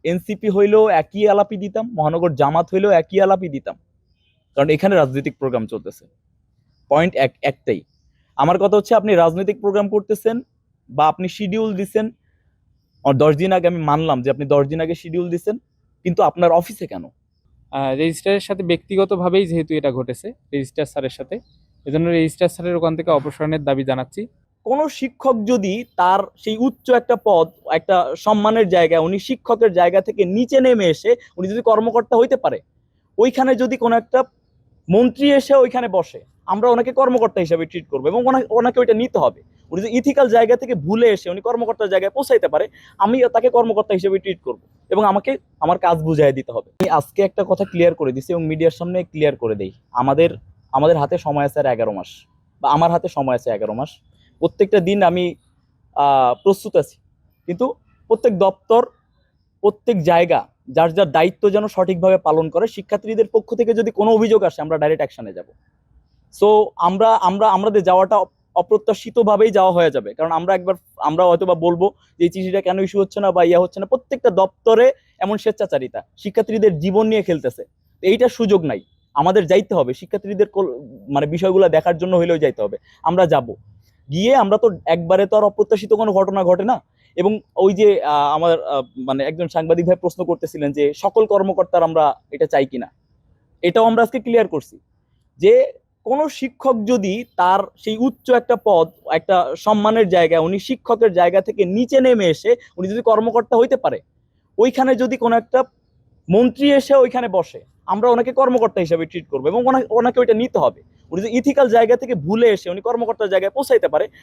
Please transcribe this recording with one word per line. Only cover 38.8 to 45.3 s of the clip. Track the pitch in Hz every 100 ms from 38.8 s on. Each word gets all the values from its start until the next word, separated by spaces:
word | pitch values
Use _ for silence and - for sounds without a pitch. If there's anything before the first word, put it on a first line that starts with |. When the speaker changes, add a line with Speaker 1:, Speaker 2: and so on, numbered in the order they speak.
Speaker 1:
ওইটা | 240
নিতে | 214 254 202
হবে। | 127 - _ _ _
উনি | 170
যদি | 214 240
ইথিক্যাল | 277 277 254
জায়গা | 233 226 240
থেকে | 247
ভুলে | 208 147 220 233
এসে | 196 175
উনি | 190
কর্মকর্তার | 226 240 220 226 208
জায়গায় | 190 196
পৌঁছাইতে | 262 269 254 160
পারে, | 151 - _ _ -
আমি | 196 262 247
তাকে | 226 240
কর্মকর্তা | 233 233 208 214
হিসেবে | 190 190 190
ট্রিট | 196 175
করবো | 131 117 _ _ -
এবং | 185
আমাকে | 208 196 269